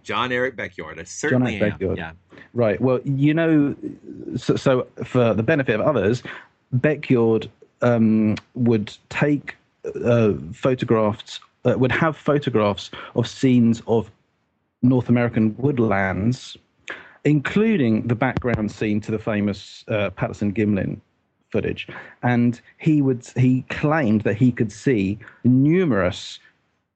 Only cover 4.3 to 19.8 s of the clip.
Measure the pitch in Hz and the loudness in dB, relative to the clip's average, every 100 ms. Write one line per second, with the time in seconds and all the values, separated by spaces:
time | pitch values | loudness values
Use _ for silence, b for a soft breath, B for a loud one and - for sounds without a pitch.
4.3 | - - - - 127 - - - 127 117 | -10 -8 -4 0 0 -2 -10 -4 0 2
5.3 | 104 113 160 131 107 107 135 95 123 B | 0 0 0 0 0 0 2 0 -2 B
6.3 | B B _ - 127 151 147 - 127 113 | B B _ -6 -2 0 -2 0 2 4
7.3 | 110 104 _ - - 123 120 110 110 110 | 2 -2 _ -20 -2 0 4 4 4 2
8.3 | 98 _ 127 120 113 101 - - - 147 | 0 _ -2 2 2 0 -12 -10 -2 0
9.3 | 147 - - _ _ - - 110 117 107 | 0 -4 -16 _ _ -12 -4 2 4 4
10.3 | 80 76 101 139 127 127 113 107 104 - | 2 -4 -4 -2 0 2 2 2 -2 -10
11.3 | - - _ 123 104 127 113 165 147 - | -18 -20 _ 0 2 2 2 0 0 0
12.3 | 147 147 110 107 95 - B B - 117 | 0 2 2 2 0 -8 B B -4 -4
13.3 | - 135 123 117 113 - 113 101 _ _ | 0 4 6 4 2 0 -2 -2 _ _
14.3 | _ _ _ _ - 123 127 120 120 120 | _ _ _ _ -2 2 2 2 2 2
15.3 | - 110 107 135 135 113 98 95 92 110 | 2 0 0 -2 0 0 2 0 0 -2
16.3 | 127 - - _ _ - B B B 147 | -2 -6 -20 _ _ -18 B B B 0
17.3 | 151 135 202 220 208 120 110 117 113 131 | 0 0 0 2 2 2 0 0 -2 0
18.3 | - 123 110 104 - 110 104 104 107 117 | -2 -2 -2 -4 -4 -2 -2 -2 -6 -2
19.3 | 104 101 98 - - | -2 -2 -4 -10 -18